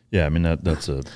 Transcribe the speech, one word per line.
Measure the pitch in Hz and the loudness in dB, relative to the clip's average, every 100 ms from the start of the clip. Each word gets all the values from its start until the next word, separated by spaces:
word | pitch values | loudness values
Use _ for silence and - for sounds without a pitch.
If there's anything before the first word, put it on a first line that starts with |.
| _ | _
Yeah, | 98 78 | 0 2
I | |
mean, | 80 | 2
that, | 85 82 | 2 0
that's | 92 78 - | 0 -2 -2
a, | 69 67 | -6 -6